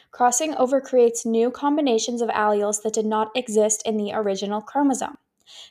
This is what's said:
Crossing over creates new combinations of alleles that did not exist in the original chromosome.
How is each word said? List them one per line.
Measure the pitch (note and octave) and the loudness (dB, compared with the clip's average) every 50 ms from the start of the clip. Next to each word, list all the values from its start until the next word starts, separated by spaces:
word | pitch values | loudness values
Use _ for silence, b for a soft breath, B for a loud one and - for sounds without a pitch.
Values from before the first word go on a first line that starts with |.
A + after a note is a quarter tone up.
| B B | B B
Crossing | - - A#3+ B3 A#3+ - D#4+ D#4 D4 | -4 0 2 2 2 2 -2 -2 0
over | - B3+ B3 C#4 C4+ C4+ | 0 0 2 2 0 0
creates | - - B3+ A#3+ A#3 A#3 - - | 2 4 4 4 4 4 0 -4
new | A3+ A3+ A3+ A#3 B3 | -2 0 2 0 0
combinations | B3 - C#4 D4 D4 D#4 D4 C4+ A3+ A3 A3+ A#3+ A#3+ A#3 | 0 -2 -2 0 0 2 2 2 2 0 0 -2 -4 -4
of | A#3+ A#3+ | -2 -2
alleles | - - G#3+ G#3 G#3 G#3 G3+ G#3 G#3 - - | 0 0 2 2 2 2 0 -2 -2 -2 -4
that | A3 G#3+ | -4 -2
did | A3+ G#3+ | -2 -2
not | G#3+ A3 G#3+ G#3+ G#3+ - | 0 0 0 -2 -2 -2
exist | B3+ B3 A#3 G#3 G#3+ G#3 G#3+ G#3+ - - | -6 -4 -2 2 2 2 2 2 -2 -4
in | - A3 | -4 -4
the | G#3+ G#3 G3+ - | -2 -2 -4 -4
original | G#3+ G#3+ G3+ G3 F#3+ G#3 G3 G#3 G#3+ | -2 -2 -2 -2 -4 -4 -6 -6 -6
chromosome. | G#3+ - - C#4 D4 C#4 C4 - - - C#4+ - _ _ _ _ B B B B B B | -6 -4 -2 0 2 2 0 -2 -4 -8 -10 -14 _ _ _ _ B B B B B B